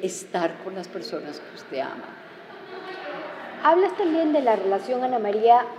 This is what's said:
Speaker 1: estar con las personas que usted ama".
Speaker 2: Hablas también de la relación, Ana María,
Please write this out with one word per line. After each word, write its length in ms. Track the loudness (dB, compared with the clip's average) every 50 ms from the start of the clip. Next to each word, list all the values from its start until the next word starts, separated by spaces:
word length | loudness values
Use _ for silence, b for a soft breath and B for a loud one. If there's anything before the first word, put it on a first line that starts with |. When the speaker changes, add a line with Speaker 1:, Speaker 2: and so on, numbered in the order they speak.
Speaker 1:
estar 600 | -6 -6 -6 -8 -10 -6 -4 -2 -2 -2 -4 -8
con 120 | -12 -10 -10
las 120 | -10 -10 -10
personas 520 | -10 -12 -10 -8 -8 -10 -10 -10 -12 -14
que 160 | -16 -18 -18
usted 240 | -18 -16 -8 -6 -6
ama". 360 | -6 -6 -8 -12 -14 -14 -16 -18 -20 -20 -20 -20 -20 -20 -18 -18 -18 -16 -14 -14 -12 -12 -12 -12 -10 -10 -10 -10 -12 -12 -12 -14 -14 -14 -8 0
Speaker 2:
Hablas 340 | 4 6 6 6 6 4 2
también 360 | 0 0 2 2 2 2 2
de 80 | 2 4
la 160 | 4 4 2
relación, 460 | 4 2 2 2 0 0 0 0 0
Ana 160 | 0 0 0 0
María, 480 | 0 0 2 6 8 8 8 8 6 2 -4